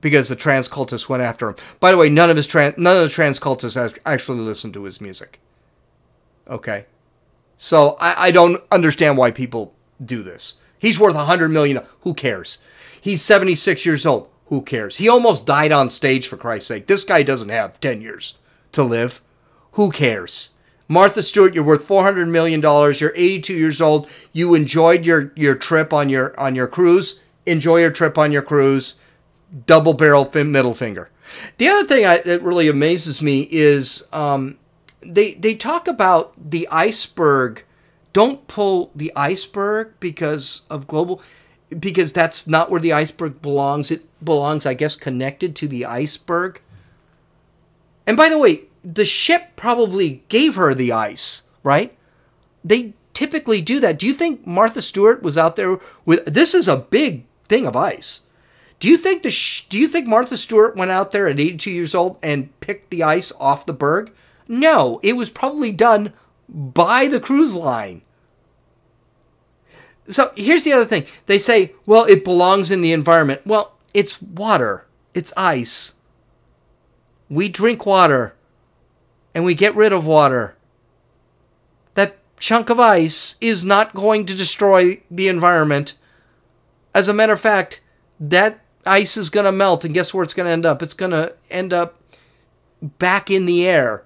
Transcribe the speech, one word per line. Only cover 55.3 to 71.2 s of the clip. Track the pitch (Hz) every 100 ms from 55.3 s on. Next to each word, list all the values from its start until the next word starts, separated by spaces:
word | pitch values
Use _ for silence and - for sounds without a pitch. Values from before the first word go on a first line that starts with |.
| 147
out | 160 170
there | 190 185 - _ -
with, | 170 160
this | 147 165 185
is | 180
a | 135
big | - 185 294 143 _ _ _
thing | 220 247
of | 120
ice. | 175 - - - _ _ _ _ _ _
Do | 208
you | 330
think | 381 359
the | 254
sh-, | - - - -
do | 202
you | 311
think | 330 240
Martha | 220 254 254
Stewart | - 220 220 214
went | 185
out | 185 196
there | 202 190
at | 139
eighty-two | 151 170 -
years | 175 165 185
old | 180 180
and | 160 147 139 _
picked | - 175 _
the | 175
ice | 160 165 185 -
off | 135 139 -
the |
berg? | 143 143 170 220 _ _ _ -
No, | 233 311 302 131 113
it | 202
was | 247 233
probably | - 269 294 247
done | 180 233 214 208 _ _ _ _
by | 156 135 127 170 240 277
the | 277
cruise | - 277 311 185
line. | 156 120 101 87 _ _ _ _ _ _ _ _ _ _ _ _ _ _ _ _ _ _ _ _ -
So | 202 269 -
here's | 208 330 311
the |
other | 269
thing. | 226 202 147 -